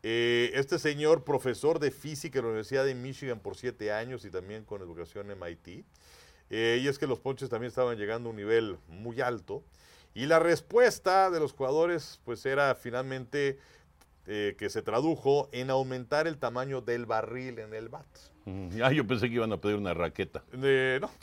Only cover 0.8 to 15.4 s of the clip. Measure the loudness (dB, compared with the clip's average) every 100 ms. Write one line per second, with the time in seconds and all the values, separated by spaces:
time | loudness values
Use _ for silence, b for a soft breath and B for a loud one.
0.8 | 0 0 4 4 4 0 0 0 0 2
1.8 | 0 -4 -10 -10 -4 -2 -2 -4 -2 0
2.8 | 0 -2 -8 -8 -8 -8 -8 -6 -8 -4
3.8 | -2 -2 -4 -10 -8 -10 -8 -14 -12 -12
4.8 | -12 -12 -12 -12 -12 -10 -10 -12 -16 -18
5.8 | -20 b b b b b _ 0 2 2
6.8 | 0 -2 -2 -2 -4 -6 -6 -6 -4 0
7.8 | 0 0 -4 -4 -6 -6 4 4 4 -6
8.8 | -14 -14 -10 -2 -2 -2 -8 -10 -10 b
9.8 | b b b -6 4 6 6 2 4 6
10.8 | 6 4 4 6 6 2 -2 -2 0 2
11.8 | 2 0 -6 -16 -10 -6 -2 2 2 2
12.8 | -2 -6 -4 -6 -4 0 0 -2 b b
13.8 | b _ _ _ -8 -2 -2 -2 -4 -4
14.8 | 0 0 2 2 4 2